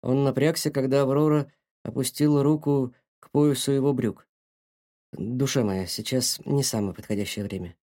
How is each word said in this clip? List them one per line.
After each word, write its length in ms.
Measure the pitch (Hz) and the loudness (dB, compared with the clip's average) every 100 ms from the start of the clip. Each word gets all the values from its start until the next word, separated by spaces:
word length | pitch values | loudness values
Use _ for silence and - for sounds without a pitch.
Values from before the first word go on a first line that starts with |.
Он 220 | 123 135 | 0 2
напрягся, 460 | 139 127 147 160 151 | 2 2 0 0 -2
когда 320 | 139 131 139 | -2 0 2
Аврора 500 | 135 139 156 151 143 _ _ _ | 2 2 4 2 0 _ _ _
опустила 600 | - 117 131 - 147 147 | -10 -4 -6 0 2 4
руку 520 | 139 151 147 143 127 _ _ _ | 4 2 2 0 0 _ _ _
к 120 | - | -4
поясу 420 | 147 147 135 - | 2 2 2 0
его 200 | 139 135 | 2 2
брюк. 340 | 131 120 95 _ _ _ _ _ _ _ _ _ | 2 -2 -4 _ _ _ _ _ _ _ _ _
«Душа 520 | - 104 127 135 139 | -10 -6 -2 -2 0
моя, 220 | 107 95 92 | 0 -2 -4
сейчас 540 | - 110 127 123 - | -8 -4 -2 -2 -6
не 180 | - 139 | -2 -2
самое 320 | 139 110 101 | 0 -2 -4
подходящее 500 | 90 - 101 101 - | -6 -6 -4 -4 -6
время». 320 | 101 95 87 - | -6 -6 -10 -14